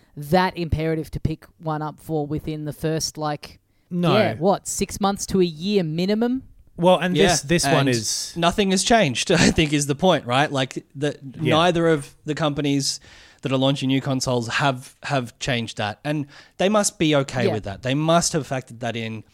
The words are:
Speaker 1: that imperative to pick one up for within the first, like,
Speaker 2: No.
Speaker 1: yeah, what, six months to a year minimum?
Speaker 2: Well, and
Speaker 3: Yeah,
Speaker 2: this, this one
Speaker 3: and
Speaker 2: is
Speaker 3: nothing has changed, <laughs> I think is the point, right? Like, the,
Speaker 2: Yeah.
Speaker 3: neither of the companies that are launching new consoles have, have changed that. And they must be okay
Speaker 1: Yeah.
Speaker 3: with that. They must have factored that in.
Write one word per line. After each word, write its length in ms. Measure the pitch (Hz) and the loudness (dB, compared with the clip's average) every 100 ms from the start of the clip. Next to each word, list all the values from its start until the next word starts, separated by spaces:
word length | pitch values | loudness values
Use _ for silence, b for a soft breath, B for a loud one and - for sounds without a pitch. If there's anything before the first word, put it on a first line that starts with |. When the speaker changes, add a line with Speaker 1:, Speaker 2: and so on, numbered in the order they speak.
| b - | b -16
Speaker 1:
that 400 | 143 180 185 170 | 0 2 2 -2
imperative 520 | 170 151 160 160 143 | -4 -2 -2 -4 -6
to 80 | - | -4
pick 260 | - 160 - _ | -4 -4 -10 _
one 220 | 160 151 | -6 -6
up 180 | 151 - | -6 -10
for 280 | - 160 147 | -6 -4 -4
within 400 | 151 - 156 151 | -6 -8 -8 -10
the 80 | |
first, 420 | 143 156 160 - - | -6 -4 -2 -4 -6
like, 420 | 151 151 - - _ _ _ | -6 -6 -10 -20 _ _ _
Speaker 2:
No. 280 | 175 175 135 | -2 2 4
Speaker 1:
yeah, 160 | 208 | 2
what, 340 | 110 175 180 - | 2 0 0 -2
six 320 | - 196 - | -6 -6 -2
months 240 | 196 196 - | -2 -2 -2
to 140 | 190 | 2
a 40 | |
year 380 | 175 151 180 208 | 2 0 0 0
minimum? 600 | 165 156 185 214 240 262 - - - - | 0 -2 -2 0 0 -2 -6 -18 -18 0
Speaker 2:
Well, 220 | 175 175 | 4 4
and 180 | 175 180 | 4 4
Speaker 3:
Yeah, 120 | 196 | 4
Speaker 2:
this, 120 | 160 | 4
this 240 | 139 170 | 2 2
one 100 | - | 4
Speaker 3:
and 140 | 151 139 | 2 4
Speaker 2:
is 460 | 120 104 - - 175 | 2 0 -6 -6 0
Speaker 3:
nothing 340 | 170 180 196 | 0 2 2
has 140 | 190 | 2
changed, 460 | - 233 165 113 - | 4 4 4 0 0
<laughs> 20 | |
I 180 | 170 185 | 4 4
think 220 | 196 156 | 4 2
is 140 | 147 139 | 0 0
the 80 | |
point, 320 | 143 185 156 117 | 2 2 2 2
right? 260 | 127 147 | 0 2
Like, 320 | 139 131 - - | 0 -4 -6 -14
the, 240 | 139 147 - 139 - | -6 -6 -6 -12 -6
Speaker 2:
Yeah. 140 | 156 | 0
Speaker 3:
neither 340 | 156 175 170 165 | 2 4 2 2
of 260 | 156 139 - - | 0 -2 -12 -8
the 80 | |
companies 680 | 147 160 147 143 139 135 - B B B B | -4 -2 -2 0 0 -2 -6 B B B B
that 100 | 135 | -4
are 60 | 131 | 0
launching 300 | 135 139 131 | 2 2 0
new 140 | 135 | 0
consoles 460 | 135 131 135 123 113 | 0 -2 -2 -2 -2
have, 460 | - 143 127 - - | -2 0 -2 -8 -16
have 340 | - 143 120 - | -4 -4 -4 -8
changed 400 | - 123 113 - | -4 -4 -4 -6
that. 220 | 107 107 | -6 -6
And 220 | 147 151 143 B B - | -6 -6 -6 B B -2
they 100 | 185 | 2
must 300 | 214 208 - | 2 0 0
be 160 | 160 143 | 2 2
okay 300 | 135 131 147 | 2 0 0
Speaker 1:
Yeah. 60 | |
Speaker 3:
with 100 | 147 | 0
that. 160 | 101 98 | -4 -6
They 120 | 123 | -2
must 400 | 135 156 170 165 | 0 2 2 2
have 120 | 170 127 | -2 -4
factored 340 | 131 - 117 | -6 -8 -8
that 140 | 120 | -6
in. 300 | 117 113 110 - | -4 -6 -8 -12